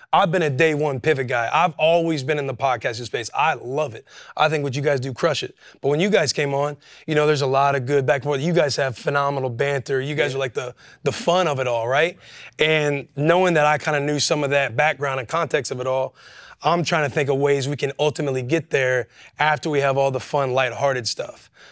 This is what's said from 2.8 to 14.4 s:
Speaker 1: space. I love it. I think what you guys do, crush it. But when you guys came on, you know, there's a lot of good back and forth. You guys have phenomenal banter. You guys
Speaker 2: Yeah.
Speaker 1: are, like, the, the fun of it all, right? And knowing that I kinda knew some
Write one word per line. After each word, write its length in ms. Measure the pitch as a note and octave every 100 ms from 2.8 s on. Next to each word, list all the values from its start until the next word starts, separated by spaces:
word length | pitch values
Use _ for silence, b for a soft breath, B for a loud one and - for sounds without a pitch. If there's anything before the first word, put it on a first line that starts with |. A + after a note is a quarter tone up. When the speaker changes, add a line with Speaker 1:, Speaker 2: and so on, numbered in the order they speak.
| C3 A#2
Speaker 1:
space. 260 | A#2+ C3 A2+
I 220 | - D3+ C3
love 400 | A#2 C#3 D3 A2
it. 100 | - B B -
I 100 | D3+
think 160 | D#3
what 140 | C#3+ C3
you 40 |
guys 200 | D3 C#3+
do, 120 | B2+
crush 300 | A#2+ E3+ -
it. 120 | - - B B
But 80 | C3+
when 100 | D3
you 100 | G3+
guys 220 | G3 D3+
came 220 | - C#3+
on, 240 | C#3 C#3+ C#3+ B B B
you 100 | D3+
know, 120 | D3+
there's 140 | D3
a 60 | C#3
lot 280 | C3+ C#3 C#3
of 100 | B2
good 200 | C#3+ C3+
back 160 | C#3+
and 20 |
forth. 180 | C#3 C#3+
You 120 | D#3
guys 240 | E3+ D3 -
have 200 | C3+ A#2
phenomenal 520 | - C#3+ C#3+ C#3 C3
banter. 500 | A#2+ C#3 C#3 - C3+
You 160 | C3+ D3
guys 160 | D3
Speaker 2:
Yeah. 60 | C3+
Speaker 1:
are, 20 |
like, 140 | C3+
the, 200 | - B2+ - B B
the 80 | -
fun 380 | - - F3+ F3
of 100 | C3+
it 80 | B2+
all, 180 | A#2 A#2
right? 320 | C3+ E3+ F3 B B B B
And 500 | D#3 D#3 D3 C#3+ C#3 -
knowing 380 | D3+ F3 F#3 E3
that 100 | D3
I 120 | D3+
kinda 220 | - D3
knew 200 | C#3+ D3
some 240 | - D3+